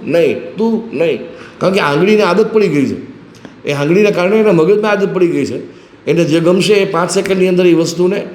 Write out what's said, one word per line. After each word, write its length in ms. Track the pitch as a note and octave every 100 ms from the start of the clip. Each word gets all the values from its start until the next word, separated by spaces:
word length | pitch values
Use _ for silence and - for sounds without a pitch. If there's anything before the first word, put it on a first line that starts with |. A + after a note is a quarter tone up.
| -
નહીં, 500 | E3 D3+ G#2+ - -
તું 280 | A3+ A3 -
નહીં." 260 | C3 E3 A#2+ - - - -
કારણ 140 | F3
કે 60 | G3
આંગળીને 420 | E3 D3 F#3+ G#3+
આદત 320 | F#3+ F#3+ G#3+
પડી 140 | A3 G3
ગઈ 180 | D3 A#2+
છે. 100 | F#2 - - - - - - -
એ 80 |
આંગળીના 360 | C#3+ C#3+ F3+ G#3
કારણે 280 | F3 F3+ A3
એના 140 | G#3+
મગજમાં 400 | E3+ E3 G#3 G#3+
આદત 220 | G3+ F#3+
પડી 140 | F#3 E3+
ગઈ 180 | C#3+ B2+
છે. 140 | C3 - - - - -
એને 180 | E3+
જે 160 | D#3 E3
ગમશે 340 | E3+ F#3+ F3
એ 120 | G#3 F#3+
પાંચ 260 | E3+ F3
સેકન્ડની 360 | F#3+ F#3 F#3+ F#3
અંદર 200 | F3+ F3+
એ 60 |
વસ્તુને 500 | E3 D#3+ E3 F#3 G3+ -